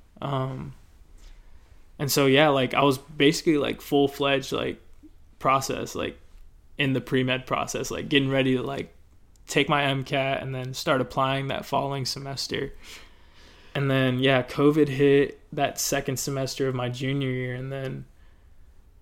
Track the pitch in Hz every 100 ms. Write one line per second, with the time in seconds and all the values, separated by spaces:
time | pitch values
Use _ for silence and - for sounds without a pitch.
0 | - - 135 135 131 131 143 135 - -
1 | - - - - - - - - - -
2 | 143 147 139 135 156 139 123 - 143 131
3 | - - 143 160 - 147 117 110 - 143
4 | 139 - 139 139 135 - - - - -
5 | - - - - 139 135 - - - -
6 | - - - - - - - - 143 127
7 | 120 131 127 131 131 - - 110 123 -
8 | 110 143 135 135 131 127 127 139 - -
9 | - - - - - 156 143 147 143 135
10 | 127 143 135 135 135 131 127 131 - 139
11 | 127 - 131 135 135 - - 131 139 139
12 | 127 - 139 131 - - 139 - - -
13 | - - - - - - - 147 139 131
14 | 131 127 131 131 123 - 143 151 143 131
15 | 143 139 139 - - - 139 - - 143
16 | 139 127 - 139 131 - 135 127 123 123
17 | 135 139 135 127 127 123 131 135 131 139
18 | 131 - - - - - - - - -